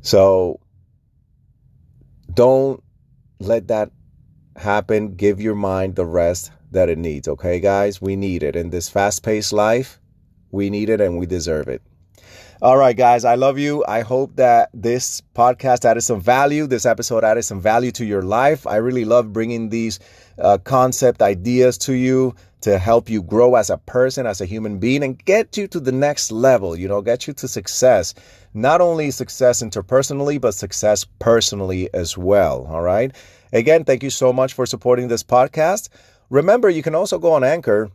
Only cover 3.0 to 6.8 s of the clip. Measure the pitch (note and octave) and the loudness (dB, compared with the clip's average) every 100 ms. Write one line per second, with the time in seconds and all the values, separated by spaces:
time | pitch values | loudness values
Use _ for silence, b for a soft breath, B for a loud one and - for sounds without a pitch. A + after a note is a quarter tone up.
3 | _ _ _ _ F#2+ A#2 F2+ A2 G#2+ _ | _ _ _ _ -2 -2 0 -4 -4 _
4 | _ _ _ _ _ - G#2 G#2 G2 G#2+ | _ _ _ _ _ -10 -2 -2 0 -2
5 | G#2+ F2+ G2+ G2 G#2+ G#2 G2+ F#2+ F#2+ F#2 | -2 -2 -2 0 -4 -4 -2 -2 -4 -4
6 | F2 F2 E2+ F2+ - _ _ F#2 | -4 0 0 -2 -8 _ _ 0